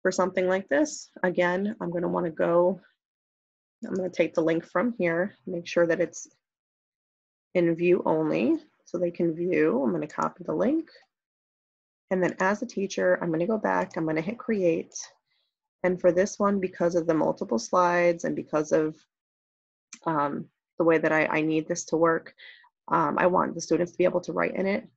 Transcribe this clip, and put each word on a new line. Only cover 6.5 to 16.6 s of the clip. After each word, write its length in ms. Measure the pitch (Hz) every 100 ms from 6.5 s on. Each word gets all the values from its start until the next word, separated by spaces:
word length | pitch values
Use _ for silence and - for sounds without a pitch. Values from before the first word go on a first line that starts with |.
| _ _ _ _ _ _ _ _ _ _
in 220 | 180 170
view 280 | 165 175 180 -
only, 500 | 160 156 151 240 320 - _ -
so 120 | 175
they 120 | 175
can 240 | 175 170
view. 480 | 160 175 160 156 220
I'm 100 | 262
gonna 140 | 175 147
copy 380 | - 160 -
the 100 | 170
link. 340 | 160 202 320 320 - _ _ _ _ _ _ _ _ _ _ _
And 120 | 190
then 140 | 175 -
as 220 | 185 208
a 40 | 233
teacher, 520 | - 196 - 185 180
I'm 120 | 170
gonna 140 | 160 175
go 120 | 220
back, 380 | 202 185 185 -
I'm 100 | 160
gonna 140 | 156
hit 180 | 165 233
create. 560 | - 214 180 165 - - - _ _ _ _ _ _ _
And 180 | 180 180
for 120 | 180
this 260 | 170 202 -
one, 220 | 202 202